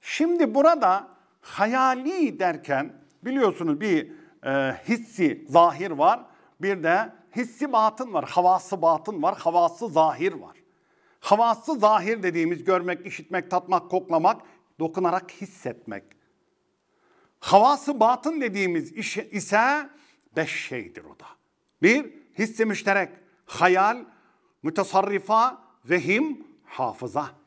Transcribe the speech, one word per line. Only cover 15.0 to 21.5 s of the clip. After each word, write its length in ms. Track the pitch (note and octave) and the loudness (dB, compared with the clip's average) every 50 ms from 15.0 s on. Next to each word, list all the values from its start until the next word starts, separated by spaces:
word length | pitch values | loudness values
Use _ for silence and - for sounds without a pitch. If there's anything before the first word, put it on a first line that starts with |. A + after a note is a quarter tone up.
| F#3 E3+ E3+ F#3 F3+ - - | -2 0 0 -2 -4 -8 -18
hissetmek. 720 | - G#3 F#3+ - - - C3+ A2+ - _ - G2+ G2 - _ _ _ _ _ _ _ _ _ _ _ _ _ _ _ _ _ _ _ _ _ _ _ _ _ _ _ | -18 -18 -18 -18 -12 -10 -10 -10 -10 _ -16 -16 -16 -16 _ _ _ _ _ _ _ _ _ _ _ _ _ _ _ _ _ _ _ _ _ _ _ _ _ _ _
Havası 600 | - - - G3 G#3+ B3+ D4 C#4 - - D4 B3 | -6 4 6 6 6 6 2 2 -2 -6 0 2
batın 400 | A3 A3+ B3+ B3 - D4+ E4 D#4 | 2 2 2 0 -2 -6 -4 -4
dediğimiz 520 | C4+ A#3 F#3+ G3+ G3 F#3 F3 E3 C#3+ - - | -4 -4 -2 -2 -2 -2 -2 -4 -6 -6 -10
iş 240 | - - - - | -10 -10 -8 -8
ise 720 | G3+ G#3 - - G#3 - - G3+ G#3+ A3+ B3+ C#4+ D4+ D4 C#4+ _ _ _ _ _ _ _ _ _ | -10 -10 -8 -8 -8 -6 0 0 2 2 2 0 -2 -4 -8 _ _ _ _ _ _ _ _ _
beş 140 | D#3 D#3+ C#3+ | -4 -4 -4
şeydir 540 | - - - - C3 B2 G#2+ - - - D#2+ | -6 -10 -10 -8 -10 -10 -10 -10 -16 -20 -20
o 160 | D#2 - _ | -20 -20 _
da. 60 | - - - _ _ _ | -20 -20 -20 _ _ _